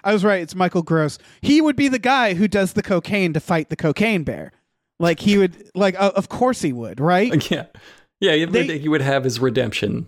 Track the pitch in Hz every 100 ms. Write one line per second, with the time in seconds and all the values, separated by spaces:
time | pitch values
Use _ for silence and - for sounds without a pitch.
0 | 196 214 208 196 160 185 180 180 160 160
1 | 151 - _ _ - 302 311 262 277 254
2 | 247 269 220 175 208 202 185 208 - 180
3 | - 202 180 151 - 165 - - 160 143
4 | 220 190 135 82 71 - _ _ _ -
5 | 170 160 208 202 185 - - 180 196 185
6 | 196 196 - - 254 240 156 123 110 127
7 | 156 180 233 147 - 165 - - - -
8 | _ _ 196 156 165 233 - 151 151 151
9 | 135 135 127 117 127 123 113 - 104 117